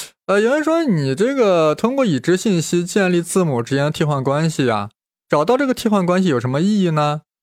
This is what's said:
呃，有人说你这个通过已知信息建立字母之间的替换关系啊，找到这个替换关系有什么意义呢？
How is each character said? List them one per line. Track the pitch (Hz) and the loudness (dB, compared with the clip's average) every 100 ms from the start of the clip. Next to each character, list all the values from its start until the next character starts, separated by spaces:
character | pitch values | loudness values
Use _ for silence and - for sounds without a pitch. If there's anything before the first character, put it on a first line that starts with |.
| - _ - | -14 _ -2
呃， | 202 | 0
有 | 226 | 2
人 | 302 | 0
说 | 311 330 | 0 0
你 | 302 165 135 | 0 0 0
这 | 135 240 | 0 0
个 | 277 208 175 156 | 2 2 4 2
通 | 151 226 277 | 2 -2 0
过 | |
已 | 240 131 | 0 0
知 | 170 185 | 0 0
信 | 226 175 | 2 0
息 | - 175 | 0 -2
建 | 175 214 185 | 0 0 2
立 | 175 | 0
字 | 165 190 | 0 -2
母 | 165 120 | 0 -2
之 | 117 | -2
间 | 135 | -2
的 | 147 | -2
替 | - | -2
换 | 151 139 | -2 -2
关 | 131 143 165 | -2 0 -2
系 | 151 123 | 0 0
啊， | 107 104 _ _ _ _ | 0 -4 _ _ _ _
找 | 147 | 0
到 | 156 254 | 2 2
这 | 269 | 0
个 | |
替 | 247 220 | -2 0
换 | 208 | 0
关 | 175 185 | 2 0
系 | 185 | 2
有 | 123 | 0
什 | 123 | -2
么 | 139 | -2
意 | 196 208 | 0 0
义 | 175 | 0
呢？ | 151 147 151 _ _ | 0 -2 -4 _ _